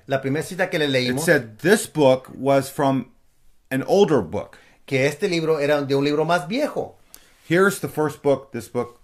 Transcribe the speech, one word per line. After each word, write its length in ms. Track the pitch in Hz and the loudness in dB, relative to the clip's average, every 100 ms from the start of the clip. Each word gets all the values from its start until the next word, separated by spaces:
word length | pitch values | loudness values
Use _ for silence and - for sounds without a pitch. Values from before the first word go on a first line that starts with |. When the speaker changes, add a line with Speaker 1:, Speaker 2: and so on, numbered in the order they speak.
| - | -6
Speaker 1:
la 140 | 135 | -4
primera 220 | 135 147 | -2 -4
cita 260 | 147 180 180 | -6 -6 -4
que 80 | 165 | -2
le 80 | 147 | 0
Speaker 2:
it 60 | |
Speaker 1:
leímos, 300 | 131 123 127 | 0 0 0
Speaker 2:
said 380 | 170 151 113 107 | 2 2 0 -2
this 280 | 165 208 - | 2 2 0
book 420 | 156 135 131 - - | 2 4 4 -2 -4
was 340 | 131 139 135 | 0 2 0
from 420 | - 139 135 - _ _ _ _ _ - | -2 0 0 -4 _ _ _ _ _ -8
an 100 | 131 - | -6 0
older 340 | 185 175 139 | 2 4 2
book. 360 | 82 92 - - _ _ - | 0 -8 -10 -16 _ _ -4
Speaker 1:
que 200 | 135 139 | 0 0
este 160 | 151 202 | 0 -4
libro 280 | 170 160 156 | -2 0 0
era 240 | 143 147 | 0 0
de 140 | 135 139 | 0 0
un 80 | |
libro 200 | 143 147 156 | 0 0 0
más 220 | 175 156 | 0 -2
viejo. 480 | 247 294 - - - _ - _ _ - | -4 -4 -6 -10 -14 _ -20 _ _ 0
Speaker 2:
Here's 320 | 170 196 - | 2 2 0
the 80 | 143 | -6
first 340 | - 151 147 | -2 -4 -2
book 300 | 143 135 - | 0 0 -4
this 160 | 117 - | -12 -8
book 320 | 123 117 - | -6 -6 -10